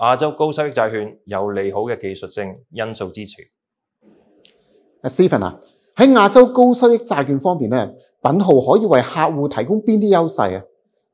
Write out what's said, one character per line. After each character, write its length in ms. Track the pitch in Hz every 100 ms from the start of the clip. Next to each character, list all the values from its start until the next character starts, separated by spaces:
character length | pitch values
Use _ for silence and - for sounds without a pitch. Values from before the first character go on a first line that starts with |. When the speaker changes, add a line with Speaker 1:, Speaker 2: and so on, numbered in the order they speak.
Speaker 1:
亞 160 | 117 127
洲 160 | 151
高 180 | 147 156
收 160 | 151 147
益 40 |
債 180 | 123 110
券 260 | 110 107 - -
有 260 | 98 104
利 200 | 98 98
好 100 | 98
嘅 140 | 117 107
技 160 | 98
術 160 | 92 92
性 300 | 104 98 110 _
因 220 | 113 113
素 160 | 110 95
支 160 | 107
持。 240 | 101 - _ _ _ _ _ _ _ _ _ _ _ _ _ _ _ _
Speaker 2:
啊， 60 | 131
Stephen 360 | - 180 127
啊， 160 | 90 - _ _ _
喺 160 | - 269
亞 180 | 240 202
洲 160 | 247 247
高 260 | 254 247
收 180 | 240 240
益 60 | 233
債 260 | 240 151
券 140 | 139 139
方 180 | 180 175
面 140 | 110
呢， 160 | 123 101 - _ _
品 200 | 131 175
號 80 | 190 135
可 180 | 127 196
以 60 | 214
為 140 | 131
客 200 | 120 165
戶 280 | 151 147 143
提 160 | 117
供 160 | 123 214
邊 180 | 233 220
啲 100 | 208
優 160 | 180 165
勢 320 | 165 101 92
啊？ 60 | - _ _ _ _